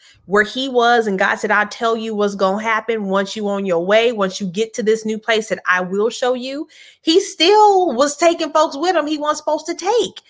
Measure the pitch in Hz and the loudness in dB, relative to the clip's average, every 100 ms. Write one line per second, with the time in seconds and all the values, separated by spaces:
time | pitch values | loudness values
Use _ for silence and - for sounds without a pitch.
0 | _ _ - 202 208 254 269 247 233 240 | _ _ -2 0 0 -4 -2 2 4 4
1 | 220 190 202 220 208 202 208 - 233 226 | 2 0 0 0 0 0 0 -2 -4 -2
2 | 226 208 202 196 190 202 220 220 220 226 | -4 -2 -2 0 -2 0 -2 -2 -2 -4
3 | 196 190 196 220 202 202 196 170 175 214 | -2 -2 -2 -4 -6 -4 -2 -2 2 2
4 | 233 220 190 - 196 175 220 - 214 220 | 2 0 -4 -4 -6 -4 -4 -2 0 0
5 | 220 220 - 220 214 180 - 180 185 196 | -2 -6 -2 -2 -2 -6 -2 -2 -2 -2
6 | 220 233 247 254 254 277 320 - - _ | -2 -2 -2 -2 -6 -10 -12 -18 -20 _
7 | - 339 381 - 330 415 415 381 349 233 | 0 2 2 0 4 6 6 6 4 2
8 | 285 - 339 339 311 311 311 277 339 349 | 0 2 2 2 0 2 0 0 0 0
9 | 294 311 294 302 - 302 320 330 349 466 | -2 -4 -2 -4 -2 -4 -4 -6 -2 0
10 | 185 - | -2 -6